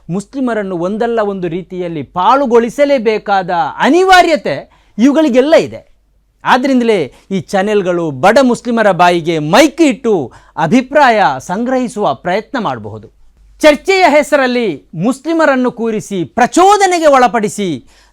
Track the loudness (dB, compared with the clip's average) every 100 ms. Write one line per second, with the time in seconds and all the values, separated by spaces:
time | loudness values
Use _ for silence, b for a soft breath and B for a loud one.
0 | -8 -8 -8 -6 -4 -4 -6 -6 -6 -4
1 | -2 -2 -2 -4 -6 -8 -10 -10 -8 -8
2 | -8 -2 0 2 2 2 0 0 0 0
3 | 0 -2 -2 -2 -2 -4 -4 -2 2 2
4 | 4 4 4 0 -2 -8 -10 _ _ 0
5 | 2 4 2 2 4 2 2 -6 -20 _
6 | _ _ _ _ -2 0 2 0 2 0
7 | -2 b b -6 -2 -2 0 -2 -2 -2
8 | -4 0 2 4 2 0 -2 0 0 2
9 | 2 2 -2 -4 0 2 2 2 0 0
10 | -2 -2 -4 b b -6 0 0 2 2
11 | 4 4 2 -2 -6 -6 -4 -2 -4 -4
12 | -4 -2 -4 -4 -4 -6 -6 -8 -10 -16
13 | -18 _ -20 _ _ _ 2 2 0 2
14 | 2 2 2 0 0 -2 -4 -6 -12 -6
15 | -4 -4 -4 0 0 0 -2 -4 -6 -6
16 | -6 -6 -6 -4 -2 2 4 4 2 2
17 | 2 4 2 0 -4 -4 -6 -6 -12 b
18 | b